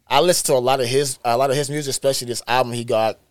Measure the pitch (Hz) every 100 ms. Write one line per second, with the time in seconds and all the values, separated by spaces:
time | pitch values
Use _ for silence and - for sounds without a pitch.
0 | - 131 175 170 - 135 123 135 120 135
1 | 143 127 120 117 135 135 139 147 139 123
2 | 139 135 123 113 - 123 123 120 117 110
3 | 110 101 _